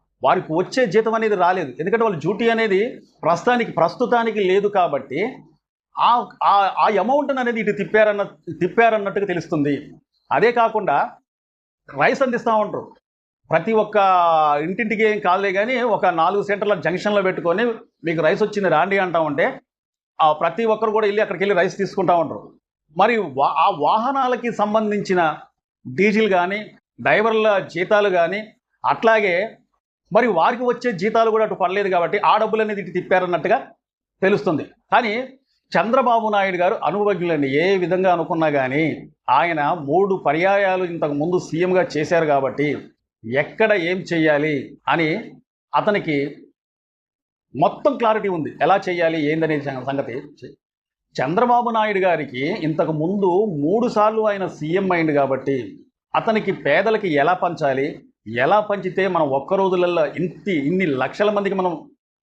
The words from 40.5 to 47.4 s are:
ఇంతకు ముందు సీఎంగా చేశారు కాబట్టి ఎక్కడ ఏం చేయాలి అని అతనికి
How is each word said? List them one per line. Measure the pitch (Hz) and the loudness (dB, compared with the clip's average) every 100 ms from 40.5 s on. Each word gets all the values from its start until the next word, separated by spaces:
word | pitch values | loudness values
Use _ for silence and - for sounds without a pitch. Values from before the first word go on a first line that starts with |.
| 202 196 185 | 2 2 0
ఇంతకు | 180 165 156 | -2 -4 -4
ముందు | 143 165 175 | -2 -2 -2
సీఎంగా | - 160 180 185 175 147 | -2 -2 0 2 0 -2
చేశారు | 156 170 160 | 0 0 2
కాబట్టి | 139 131 123 147 127 - _ _ _ 110 131 | 2 0 -2 -2 -2 -10 _ _ _ -4 -2
ఎక్కడ | 151 - 220 | -2 0 2
ఏం | 208 170 185 | 2 0 -4
చేయాలి | - 165 156 143 156 139 - - - | -2 2 4 2 2 -2 -6 -8 -2
అని | 151 156 196 - - _ _ - | 0 0 -2 -8 -20 _ _ -4
అతనికి | 160 180 202 170 143 143 - - _ _ _ _ _ _ _ _ _ | -2 0 -2 0 -2 -4 -8 -20 _ _ _ _ _ _ _ _ _